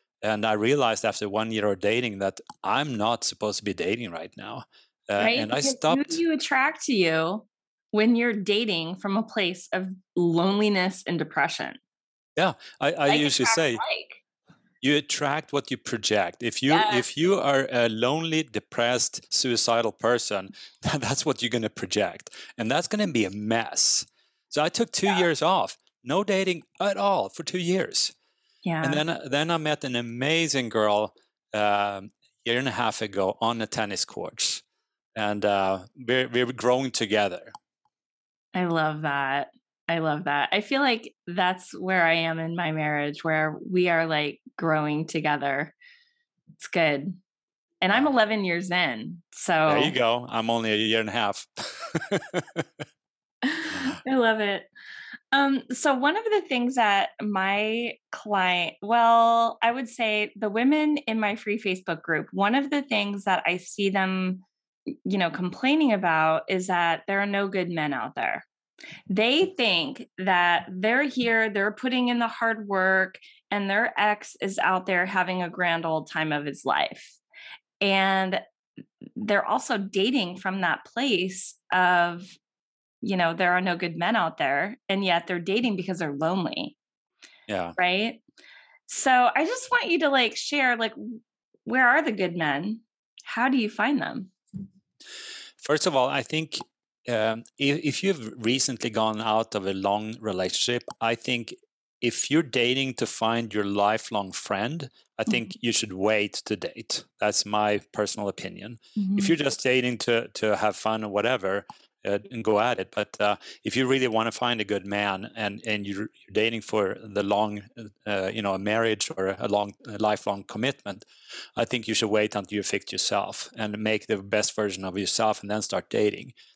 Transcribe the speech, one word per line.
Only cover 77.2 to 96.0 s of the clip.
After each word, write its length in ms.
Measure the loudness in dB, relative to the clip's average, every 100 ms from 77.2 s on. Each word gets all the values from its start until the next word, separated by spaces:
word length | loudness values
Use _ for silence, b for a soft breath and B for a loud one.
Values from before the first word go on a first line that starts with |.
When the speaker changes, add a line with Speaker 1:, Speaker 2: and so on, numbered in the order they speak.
| _ B B B _ -2
Speaker 2:
And 580 | 2 4 4 2 0 -2 -6 _ _ -20 -20 _ -14 -8
they're 300 | 0 0 2
also 320 | -2 0 -4
dating 600 | -2 0 2 0 -2 -4
from 240 | -6 -2
that 240 | -2 -2 -6
place 720 | -4 0 0 -2 -6 -10 -12 -2
of, 500 | 2 4 4 2 -2 -14 -20 _ _ _ _ _ -10
you 160 | -2 2
know, 160 | 2
there 200 | 4 4
are 80 | 4
no 140 | 2 -2
good 220 | -2 -2
men 180 | 0 2
out 220 | 0 0
there, 400 | 0 0 -2 -6 -4
and 140 | 0
yet 220 | 2 2 0
they're 140 | -4
dating 360 | 0 0 0 -2
because 220 | -4 -4
they're 140 | -4 0
lonely. 640 | 0 0 -2 -4 -8 _ _ _ _ _ B B B
Speaker 1:
Yeah. 260 | -4 -4 0
Speaker 2:
Right? 420 | 0 0 -2 -6 _ _ B B B B -8
So 420 | -2 4 6 6 4
I 80 | 0
just 260 | -2 0
want 180 | 0 2
you 100 | 2
to, 100 | 4
like, 260 | 4 2 -2
share, 400 | -4 0 2 0
like, 160 | -2 -4 -14 -14 _ _ _ _
where 240 | -2 4 6
are 160 | 6
the 80 | 2
good 260 | 0 -2 0
men? 440 | 0 0 -2 -6 _ _ _ -20
How 260 | -10 -2 2
do 80 | 2
you 120 | 0
find 280 | 0 0 0
them? 300 | -2 -8 -12 _ _ -14 -14 _ _ _ B B B B B B
Speaker 1:
First 300 | -2 0 2
of 80 |
all, 120 | 2